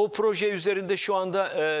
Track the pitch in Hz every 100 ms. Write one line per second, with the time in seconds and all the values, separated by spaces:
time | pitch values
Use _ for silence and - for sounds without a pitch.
0 | 208 208 214 180 208 190 175 196 185 190
1 | - 196 185 196 190 180 156 151